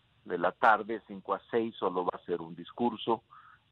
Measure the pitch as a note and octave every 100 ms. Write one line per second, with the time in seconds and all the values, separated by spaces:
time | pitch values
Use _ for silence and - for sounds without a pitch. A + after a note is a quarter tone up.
0 | _ _ - F2+ F2 - A#2+ G#2+ G#2+ A2
1 | - G2 F#2+ F#2+ - A#2+ A2+ - G2+ F2+
2 | F2+ - - E2+ E2 E2+ E2+ - A#2+ A2
3 | - A2+ _ - - - _